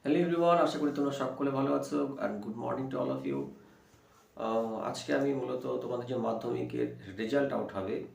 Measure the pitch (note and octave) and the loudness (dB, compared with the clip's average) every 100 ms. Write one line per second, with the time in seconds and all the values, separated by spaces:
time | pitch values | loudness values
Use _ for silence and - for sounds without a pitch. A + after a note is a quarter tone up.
0 | C#3 D#3+ F3 E3+ E3+ E3+ D3+ D3 D3 C#3+ | 2 4 4 4 6 6 4 2 0 2
1 | C#3 C3+ B2+ - C#3 C3+ C#3 C#3+ - D3 | 0 0 -4 0 0 2 2 0 0 -2
2 | C#3 C3+ - G#2 - A#2 A#2+ B2+ C3 C3+ | -2 -2 -4 -4 -6 -6 -4 -2 -2 -2
3 | C3 C3+ C#3 C#3 C#3 - - - - - | -2 -2 -2 -4 -4 -10 -20 -20 -20 -20
4 | - - _ - A2+ A2+ A2+ A2 - B2+ | -20 -20 _ -6 0 0 0 -2 -4 -4
5 | - C#3+ C#3+ C3+ B2 B2+ C3 B2+ A#2+ B2 | 0 2 2 0 0 -2 -2 -2 -2 -4
6 | A#2+ B2 A2+ A2+ A#2+ A#2+ A#2+ A#2+ A#2+ - | -2 0 0 0 -2 -2 -2 -2 -2 -4
7 | F#2+ F#2+ A2+ C#3 C3+ B2 - G2 F#2+ - | -12 -6 0 2 2 0 -2 -4 -2 -4
8 | - | -6